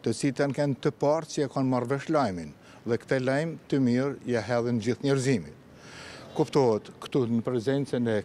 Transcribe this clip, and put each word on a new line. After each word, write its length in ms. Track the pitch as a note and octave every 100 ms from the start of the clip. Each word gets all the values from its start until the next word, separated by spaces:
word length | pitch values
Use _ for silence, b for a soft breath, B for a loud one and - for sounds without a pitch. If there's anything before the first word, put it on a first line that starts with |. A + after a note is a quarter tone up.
të 80 | B2
cilët 300 | A2+ C#3+ C3
janë 140 | C#3+ C3+
kënë 220 | C#3+ B2+
të 80 | D#3
parë 360 | - D3 D#3+ D#3+
që 120 | - C#3
e 60 |
kanë 200 | C#3+ C3
marrë 160 | B2+ A#2+
vesh 200 | C#3 -
lajmin, 380 | D#3 A#2+ F2 D2+ - B B
dhe 180 | A2 A#2
këtë 200 | - C3+
lajm 320 | B2+ C3+ E3 D#3 -
të 80 | C#3+
mirë 380 | B2+ A#2+ C#3 C3 B2
ja 140 | A#2+
hedhin 380 | G2+ A#2+ A#2+ A#2+
gjithë 240 | G#2 A#2 C#3
njerëzimit. 460 | C3+ B2+ A#2+ D2+ - - B B B B B B -
Kuptohet, 540 | D#3 D3+ B2+ G#2+ - -
këtu 220 | - C#3+ A#2
në 120 | A#2 A2
prezencën 640 | B2+ G#2 C#3 C3+ B2+ A#2
e 40 | G#2+